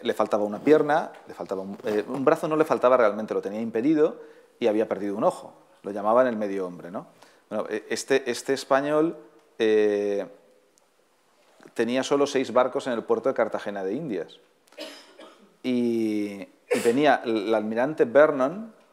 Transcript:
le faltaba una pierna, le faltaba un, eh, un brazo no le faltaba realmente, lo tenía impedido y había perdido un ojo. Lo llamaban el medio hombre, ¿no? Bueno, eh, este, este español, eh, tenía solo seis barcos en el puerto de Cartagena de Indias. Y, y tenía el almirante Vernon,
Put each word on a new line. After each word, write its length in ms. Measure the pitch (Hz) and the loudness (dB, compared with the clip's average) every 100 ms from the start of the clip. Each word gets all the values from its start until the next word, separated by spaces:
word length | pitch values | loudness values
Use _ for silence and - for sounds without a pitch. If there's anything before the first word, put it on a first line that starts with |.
le 100 | 117 | -2
faltaba 300 | 107 107 107 | -2 0 0
una 160 | 104 104 | -2 0
pierna, 520 | 139 151 147 156 - - - | 4 6 6 0 0 -10 -18
le 60 | |
faltaba 280 | - 90 95 | -12 -8 -8
un, 160 | 95 98 117 | -8 -8 -4
eh, 200 | 104 104 | -2 -2
un 160 | 139 | 0
brazo 240 | 135 160 165 | 2 2 0
no 100 | 156 | 0
le 80 | 156 | 2
faltaba 300 | 120 123 127 | 4 4 6
realmente, 380 | 107 104 107 | 4 2 -4
lo 80 | 95 | -4
tenía 180 | 95 107 | -4 -6
impedido 640 | 113 110 139 156 165 - - - _ - | -4 -2 2 4 2 0 -18 -20 _ -2
y 80 | 113 | 0
había 200 | 107 110 | 2 0
perdido 280 | 98 101 101 | -2 -4 -2
un 80 | |
ojo. 300 | 175 - - - _ _ | -2 -2 -12 -20 _ _
Lo 80 | 98 | -10
llamaban 380 | 101 104 120 127 | -4 2 4 4
el 80 | 110 | 0
medio 320 | 104 98 92 | -4 -4 -6
hombre, 240 | 87 85 | -10 -12
¿no? 160 | 107 170 - - _ - | -12 -14 -20 -20 _ -8
Bueno, 160 | 107 - | -6 -4
eh, 160 | 110 - | -6 -6
este, 400 | 110 - 135 120 | -6 0 0 0
este 240 | 117 - | -6 -4
español, 640 | 131 - 135 147 151 165 - - _ _ - | -4 0 0 2 0 0 -4 -16 _ _ -2
eh, 640 | 110 107 104 101 101 101 92 - _ _ _ _ _ _ _ _ _ _ _ _ - - | 2 4 2 0 -2 -4 -6 -14 _ _ _ _ _ _ _ _ _ _ _ _ -10 -4
tenía 260 | 117 131 | -2 -2
solo 240 | 127 143 139 | 0 0 2
seis 260 | 135 120 | 0 0
barcos 360 | 120 127 143 139 | 0 0 -2 -4
en 60 | |
el 100 | 113 | -4
puerto 260 | - 113 135 | -2 -2 0
de 60 | 127 | 0
Cartagena 480 | 107 104 107 98 | -2 -4 -8 -6
de 100 | 95 | -6
Indias. 460 | 127 160 92 78 - _ _ _ - 311 294 - - - - _ _ | -6 -6 -6 -8 -16 _ _ _ -16 -16 -16 -20 -20 -20 -20 _ _
Y, 840 | 127 123 120 113 110 107 101 101 92 _ - | -4 0 0 0 0 -2 -4 -8 -16 _ -4
y 60 | - | 0
tenía 400 | 117 127 147 117 | 2 4 4 4
el 300 | 120 110 101 | 2 -2 0
almirante 520 | 110 107 113 135 156 131 | 0 0 -2 0 0 4
Vernon, 680 | 139 151 143 135 190 226 - _ | 6 6 4 -2 -4 -14 -20 _